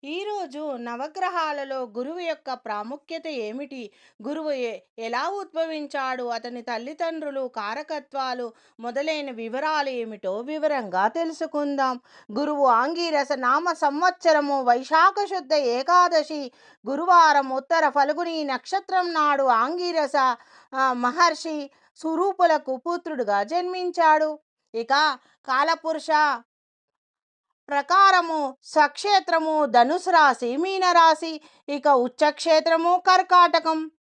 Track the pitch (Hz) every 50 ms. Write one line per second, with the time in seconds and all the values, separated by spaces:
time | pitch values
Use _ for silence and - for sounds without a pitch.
0 | - 277 302 349 392 415 415 415 370 302 247 294 302 302 277 240 240 240 240 240
1 | 262 311 302 381 370 359 370 359 320 311 294 285 277 269 269 262 254 233 202 233
2 | 254 269 320 359 359 330 311 294 _ 269 262 247 _ 226 214 208 208 220 269 294
3 | _ _ 320 330 320 330 302 254 220 214 220 262 285 269 277 262 240 202 _ _
4 | _ _ _ _ 214 233 294 311 311 311 294 262 247 233 220 185 _ _ _ -
5 | 226 226 233 240 277 339 392 403 392 - _ 320 330 330 320 311 294 285 - 285
6 | 269 262 262 254 247 240 233 226 226 240 240 247 233 247 240 226 233 262 311 302
7 | 349 330 330 320 311 294 277 269 262 247 247 233 208 202 220 262 302 294 320 294
8 | 277 _ - 277 269 262 254 254 240 233 220 _ _ _ _ _ 226 240 240 269
9 | 285 311 320 302 285 277 254 220 226 226 214 254 285 311 311 302 285 277 262 247
10 | 226 220 220 202 - 190 185 208 240 262 302 311 294 311 294 269 233 202 170 185
11 | 196 220 - 330 330 320 320 - 330 311 - 294 294 285 285 277 269 262 254 247
12 | _ _ _ - _ _ 208 226 285 294 302 285 285 262 240 226 247 285 339 330
13 | 339 339 311 285 277 269 294 254 262 247 262 294 339 359 330 320 - 294 277 294
14 | 339 370 359 359 - 339 311 302 285 285 277 277 262 240 240 247 262 254 302 320
15 | 330 381 381 403 415 359 381 370 294 262 311 302 285 247 233 247 269 - 349 359
16 | 359 349 349 320 294 - 311 302 277 247 _ _ _ _ _ _ _ 202 269 285
17 | 330 349 370 349 330 311 294 285 277 269 262 262 269 _ 339 330 311 294 254 285
18 | 277 277 302 294 349 339 330 320 302 285 269 254 _ - - 392 392 _ 370 370
19 | 359 349 339 320 302 294 285 277 277 262 240 220 226 269 330 349 359 349 339 320
20 | 302 269 - 294 262 254 240 233 - _ _ - _ _ - 262 262 269 254 247
21 | 240 247 240 330 349 339 320 311 - 330 311 302 285 277 _ _ _ _ _ _
22 | - 320 320 320 359 403 370 381 370 339 320 302 - - 262 254 _ 339 349 349
23 | 349 339 311 254 240 196 202 202 202 214 311 349 359 359 370 370 359 359 349 -
24 | 330 311 311 311 311 311 302 302 _ _ _ _ _ _ _ 226 233 226 269 277
25 | 302 311 277 247 _ _ _ _ _ - 262 262 285 320 330 320 _ 320 320 311
26 | - - 311 302 302 294 269 233 240 _ _ _ _ _ _ _ _ _ _ _
27 | _ _ _ _ _ _ _ _ _ _ _ _ _ - 285 285 277 - 349 370
28 | 392 392 381 370 349 330 320 311 294 262 262 _ _ - - 311 302 - - -
29 | - 403 415 381 381 - 339 330 320 320 311 302 302 277 214 240 233 254 311 359
30 | 359 381 370 330 302 285 254 - - 240 247 277 339 381 392 381 370 359 349 339
31 | 330 330 311 311 - 330 320 302 _ - _ _ _ - 285 294 254 294 285 254
32 | 240 254 - _ 302 302 294 294 - 330 320 311 311 330 330 330 330 349 349 359
33 | 359 381 370 370 370 370 370 359 349 349 349 330 311 330 320 320 320 311 _ _